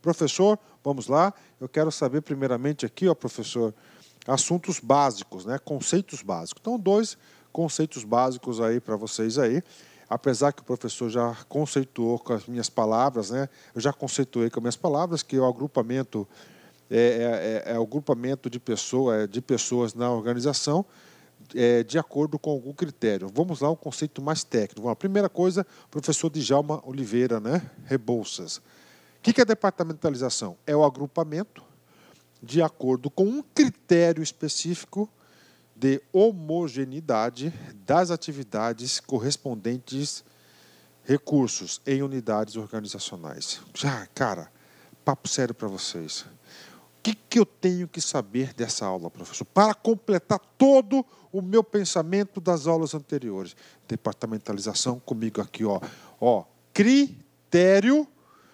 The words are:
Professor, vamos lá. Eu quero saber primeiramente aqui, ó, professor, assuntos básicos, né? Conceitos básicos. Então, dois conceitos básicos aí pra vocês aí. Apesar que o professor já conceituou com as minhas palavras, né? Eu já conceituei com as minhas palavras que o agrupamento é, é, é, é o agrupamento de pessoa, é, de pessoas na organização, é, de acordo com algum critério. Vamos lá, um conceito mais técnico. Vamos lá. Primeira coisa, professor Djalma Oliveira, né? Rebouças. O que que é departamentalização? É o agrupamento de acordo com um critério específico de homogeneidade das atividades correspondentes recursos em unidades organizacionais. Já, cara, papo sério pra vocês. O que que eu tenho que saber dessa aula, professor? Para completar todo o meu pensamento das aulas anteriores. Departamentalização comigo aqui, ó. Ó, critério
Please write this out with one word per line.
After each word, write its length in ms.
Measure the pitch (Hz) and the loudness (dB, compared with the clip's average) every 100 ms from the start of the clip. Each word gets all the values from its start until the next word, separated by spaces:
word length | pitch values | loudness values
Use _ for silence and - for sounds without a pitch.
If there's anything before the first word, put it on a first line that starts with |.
Professor, 560 | 170 165 147 - 202 208 _ _ | -2 0 0 4 4 2 _ _
vamos 220 | 143 139 110 | -4 -4 0
lá. 260 | 143 190 - _ - | 2 2 0 _ -14
Eu 80 | 127 | -4
quero 220 | 151 156 | 0 0
saber 320 | - 131 147 | 0 -2 -2
primeiramente 600 | - 139 135 120 143 147 | -4 -2 -2 0 -2 -2
aqui, 240 | 113 - 185 | -6 0 2
ó, 60 | |
professor, 580 | 156 131 - 107 120 113 - - - - _ - | 2 -2 -8 -6 -2 -2 -4 -16 -20 -20 _ -2
assuntos 540 | 135 - 175 190 - | 0 0 -2 -2 -2
básicos, 640 | 120 143 139 104 - 92 98 | 2 4 4 0 -10 -12 -8
né? 140 | 135 | -8
Conceitos 640 | - 139 - 180 185 143 | -6 -6 -2 -2 -2 -8
básicos. 380 | 98 87 - - | -6 -6 -8 -12
Então, 180 | 220 240 | -8 -2
dois 360 | 190 208 220 - _ _ _ | 2 2 2 -6 _ _ _
conceitos 500 | - 160 - 156 - | -4 -2 -2 -4 -6
básicos 560 | 107 117 131 123 127 113 | 0 2 2 0 -6 -2
aí 200 | 113 120 | 0 0
pra 160 | - 104 | -2 -6
vocês 420 | 110 - 113 131 | -4 -4 -2 0
aí. 240 | 117 143 - - - - - | 2 0 -4 -12 -20 -20 -8
Apesar 420 | 117 139 117 143 | -2 0 2 2
que 120 | - | 0
o 20 | - | -6
professor 460 | 123 113 - 120 | -6 -6 -6 -4
já 240 | 120 117 117 - | 0 -2 -4 -6
conceituou 680 | 147 147 139 131 - 117 120 | -4 -2 -2 -4 -2 -2 -2
com 160 | - | -2
as 140 | 110 117 | -4 -4
minhas 240 | 120 - | -6 -4
palavras, 580 | - 110 113 135 120 98 | 0 2 2 2 0 -4
né? 180 | 127 139 - - 120 | -4 -6 -10 -14 -2
Eu 40 | |
já 140 | 139 | -2
conceituei 560 | - 135 - 131 120 117 | -2 -4 -2 -2 0 -2
com 100 | - | -2
as 40 | |
minhas 140 | 120 - | -4 -2
palavras 440 | 175 147 175 160 | 0 0 0 -4
que 160 | - 131 | -2 2
o 80 | 127 | 2
agrupamento 800 | 120 143 131 113 131 127 110 98 - - - - _ - | 0 -2 -2 -2 -2 -4 -6 -8 -12 -20 -20 -20 _ -2
é, 80 | 117 | 4
é, 720 | 120 117 117 110 104 110 - | 4 4 0 -2 -2 -4 -4
é, 60 | 117 | -4
é 40 | |
o 40 | |
agrupamento 680 | 110 143 147 120 127 135 127 | -2 -2 -2 -2 -2 -4 -6
de 100 | 120 | -8
pessoa, 560 | - 107 - 127 131 107 | -6 -6 -2 0 2 2
é, 120 | 101 | 0
de 140 | 113 | -4
pessoas 520 | - 120 - 123 117 | -2 -2 0 0 -2
na 160 | 117 123 | -2 -2
organização, 720 | 113 117 120 139 - 147 165 196 - - _ _ _ - 127 | -2 -2 -2 -2 -2 0 0 -2 -10 -20 _ _ _ -10 2
é, 280 | 120 120 | 4 4
de 140 | 113 156 | 2 -2
acordo 400 | - 143 151 147 | -2 -2 -2 -2
com 120 | 156 | -4
algum 240 | 139 127 | -4 -6
critério. 560 | 143 156 - 113 95 95 | -6 -6 -2 0 0 -2
Vamos 280 | 117 180 151 | -2 -2 0
lá, 80 | 143 | -2
um 60 | 160 | -2
conceito 460 | 143 - 156 - | -6 -6 -6 -4
mais 220 | 143 156 | -4 -4
técnico. 380 | - 117 101 - | -2 -2 -2 -4
Vamos 100 | 117 | -6
lá. 40 | 110 | -4
Primeira 340 | 196 202 196 | 0 0 0
coisa, 360 | - 180 175 180 - _ | 2 0 0 -4 -8 _
professor 400 | 151 160 147 131 | -6 -2 -2 -2
Djalma 520 | 151 117 139 147 151 131 | -2 2 2 2 -4 -6
Oliveira, 540 | 135 110 120 123 113 | -8 -2 0 2 0
né? 220 | 110 175 - - - | 0 -2 -4 -12 -4
Rebouças. 720 | 131 113 120 101 - 85 - | -2 0 -2 -4 -10 -10 -12
O 40 | _ _ - _ _ _ | _ _ -20 _ _ _
que 120 | - | 2
que 80 | 247 | 6
é 40 | 220 | 4
departamentalização? 1120 | 214 196 - 165 156 165 127 127 - 101 - - | 4 0 0 -4 -2 -2 -2 -2 -4 -6 -8 0
É 100 | 147 | 4
o 80 | |
agrupamento 800 | 147 131 143 170 156 156 214 - - _ _ _ _ _ _ _ | 4 2 -4 -4 -4 -4 -8 -12 -20 _ _ _ _ _ _ _
de 200 | 117 156 | -2 2
acordo 480 | 156 - 131 127 139 | 2 2 0 0 0
com 160 | - 202 | 0 0
um 160 | 285 | 0
critério 800 | - - 262 - - 170 170 160 | 0 2 2 0 2 6 6 2
específico 880 | 156 - 151 - 165 175 - 196 214 _ _ _ _ _ _ - | -4 -6 -6 -4 -4 -6 -6 -6 -6 _ _ _ _ _ _ -2
de 260 | 135 135 - | 0 0 2
homogeneidade 1400 | 185 220 185 151 170 160 123 131 147 151 110 117 123 156 - - - - | 6 6 4 -4 -4 -2 -4 -6 -6 -2 0 0 -2 -8 -8 -14 -8 2
das 240 | 160 175 | 4 4
atividades 920 | 165 - 139 120 107 117 113 127 - | -2 -6 -10 -6 -4 -2 -4 -6 -6
correspondentes 1200 | - 127 131 - 135 110 113 123 - 135 147 - - _ _ _ - _ _ _ | -4 -2 -2 -4 -6 -6 -4 -6 -6 -8 -6 -8 -16 _ _ _ -20 _ _ _
recursos 800 | - 143 - 147 120 - 92 - 135 | 0 0 2 2 2 -2 -8 -8 -4
em 160 | 135 | -2
unidades 540 | 139 131 113 107 107 110 | -2 -4 -2 -2 -2 -6
organizacionais. 1080 | 104 110 104 98 - 90 78 69 - - - | -8 -8 -8 -10 -10 -10 -12 -10 -10 -10 -12
Já, 320 | - 143 120 92 | -6 -4 -4 -8
cara, 440 | - 123 90 78 _ _ _ - _ - | -4 -2 -2 -10 _ _ _ -20 _ -2
papo 220 | 135 - | -2 -2
sério 260 | - 120 | -2 -2
pra 140 | 110 107 | -4 -8
vocês. 540 | 95 - 85 78 - | -6 -8 -8 -10 -10
O 800 | - - - - - - _ _ | -12 -20 -20 -20 -20 -20 _ _
que 140 | 220 214 | -6 -6
que 240 | - 240 | 0 2
eu 60 | 202 | 2
tenho 420 | _ 185 180 170 | _ -2 -2 -4
que 140 | 165 | -6
saber 520 | - 139 101 120 131 | -4 -4 -2 -4 -4
dessa 320 | - 113 - 98 | -4 -6 -4 -4
aula, 240 | 92 82 | -4 -8
professor? 360 | - - - - | -12 -12 -12 0
Para 280 | 196 214 | 4 4
completar 640 | 208 226 220 - 180 - 202 - - | 2 0 0 0 -2 0 -2 -4 4
todo 480 | 269 269 202 269 - _ _ | 8 8 6 0 -2 _ _
o 100 | 190 | -6
meu 220 | 185 220 | 2 2
pensamento 760 | 220 208 175 170 160 196 196 190 | 2 0 0 -2 0 0 -2 -2
das 260 | 170 165 156 | 0 0 2
aulas 260 | 165 156 | 0 0
anteriores. 640 | 156 - 143 120 95 90 - - _ - | -6 -6 -6 -4 -6 -8 -14 -20 _ -10
Departamentalização 1120 | 110 107 - 113 107 - 101 104 101 127 123 | -6 -6 -6 -6 -6 -6 -6 -4 -4 -4 -4
comigo 400 | - 113 113 107 | -6 -4 -4 -4
aqui, 240 | 90 - | -6 -4
ó. 160 | 110 98 - - - - | -2 -2 -6 -16 -20 0
Ó, 240 | 120 110 - _ _ | 2 2 0 _ _
critério 1300 | - 214 277 277 - - _ _ 175 185 196 226 302 294 _ _ _ _ | 4 6 6 4 -2 -20 _ _ 6 8 6 6 4 2 _ _ _ _